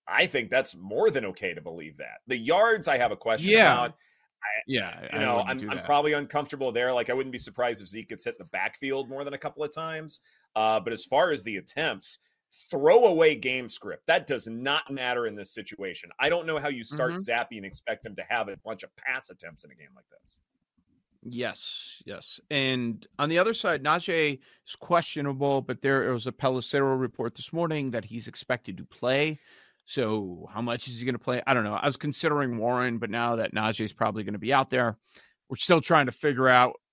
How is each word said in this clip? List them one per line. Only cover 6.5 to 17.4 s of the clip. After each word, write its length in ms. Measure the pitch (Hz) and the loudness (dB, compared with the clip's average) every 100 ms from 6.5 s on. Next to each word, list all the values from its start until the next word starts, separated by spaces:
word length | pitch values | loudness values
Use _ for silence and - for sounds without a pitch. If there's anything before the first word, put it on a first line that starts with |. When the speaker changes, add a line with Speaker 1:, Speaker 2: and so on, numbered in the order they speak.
| 139 131 | -4 -2
Speaker 1:
there. 200 | 113 123 | 0 0
Like, 160 | 123 117 | 0 0
I 20 | |
wouldn't 200 | 127 131 | -2 -4
be 60 | 123 | -8
surprised 440 | 113 104 123 110 | -8 -4 -2 -2
if 60 | 92 | -8
Zeke 200 | 104 110 | -12 -12
gets 160 | 104 | -10
hit 100 | 120 - | -8 -10
in 20 | |
the 60 | |
backfield 680 | 87 92 101 - 135 135 123 | -8 -4 -4 -4 -4 -4 -4
more 120 | 135 | -8
than 120 | 143 | -10
a 40 | 139 | -8
couple 240 | - - | -8 -6
of 100 | 151 | -8
times. 460 | 160 160 160 156 - _ - _ 110 | -6 -8 -8 -10 -14 _ -20 _ 2
Uh, 240 | 110 110 | 4 4
but 140 | 95 | 0
as 100 | 113 | -4
far 260 | - 139 180 | 0 2 2
as 120 | 139 | 0
the 140 | 104 98 | -4 -8
attempts, 600 | - - 156 98 - - _ _ _ - - | -8 -4 -4 -4 -6 -10 _ _ _ -20 -8
throw 340 | 147 151 226 | 2 8 8
away 320 | 233 165 160 139 | 8 8 6 4
game 320 | 127 127 120 | 0 -4 -4
script. 380 | - 104 78 - | -10 -10 -6 0
That 200 | 180 - | 2 2
does 220 | 127 117 | -4 -4
not 420 | 113 131 151 - | -6 -2 -2 -2
matter 360 | 139 127 120 113 | -4 -2 -2 -2
in 80 | 104 | -6
this 160 | 95 | -10
situation. 560 | - 98 101 95 85 90 - | -10 -12 -10 -10 -10 -12 -2
I 100 | 139 | 0
don't 180 | 175 165 | 2 -2
know 120 | 156 | -4
how 100 | 147 | -4
you 140 | 127 | -6
start 300 | 113 147 127 | -8 -4 -2
Speaker 2:
Mm-hmm. 180 | 175 196 | -2 -2
Speaker 1:
Zappe 260 | 117 | -2